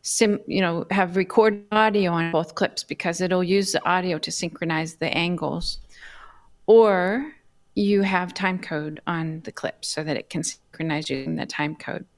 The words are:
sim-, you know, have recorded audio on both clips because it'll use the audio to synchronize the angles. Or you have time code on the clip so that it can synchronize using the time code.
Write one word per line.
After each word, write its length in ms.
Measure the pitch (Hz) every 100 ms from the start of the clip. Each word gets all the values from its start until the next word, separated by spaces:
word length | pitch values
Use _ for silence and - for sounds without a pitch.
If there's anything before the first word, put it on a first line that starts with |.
| -
sim-, 320 | - 220 202 -
you 160 | 190
know, 240 | 180 170 -
have 240 | 196 185 185
recorded 480 | 185 - 220 208 208
audio 400 | 214 220 208 185
on 200 | 170 165
both 220 | 165 165
clips 300 | - 190 -
because 380 | - 151 180 170
it'll 220 | 180 180
use 280 | 175 196 190
the 120 | - -
audio 300 | 180 180 160
to 120 | -
synchronize 640 | - 170 - 170 160 160 -
the 120 | 160 -
angles. 600 | 170 175 147 160 - - - - - - - - - - -
Or 640 | 226 220 185 180 226 302 - _ _ _
you 300 | - 202 202
have 300 | 196 185 180
time 260 | - 190 185
code 420 | - 156 151 151 -
on 340 | 170 160 160 165
the 60 |
clip 320 | - - -
so 200 | - -
that 120 | 156 139
it 140 | -
can 140 | 160
synchronize 680 | 160 - _ - 160 151 151
using 260 | 135 135 156
the 100 | 135
time 280 | - 147 156
code. 300 | - - -